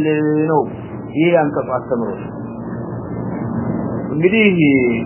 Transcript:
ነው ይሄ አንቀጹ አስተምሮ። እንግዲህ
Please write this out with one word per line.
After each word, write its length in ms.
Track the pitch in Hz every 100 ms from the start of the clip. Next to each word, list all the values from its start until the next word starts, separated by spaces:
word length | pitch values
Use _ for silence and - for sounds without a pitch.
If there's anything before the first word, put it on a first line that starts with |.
| 156 151 151 151 156
ነው 140 | 151 117 - - - -
ይሄ 200 | 143 170 170
አንቀጹ 320 | 147 147 131
አስተምሮ። 380 | 127 117 120 104 95 - - - - - - - - - - - - - - - - - - -
እንግዲህ 380 | 151 180 220 208 175 147 135 123 113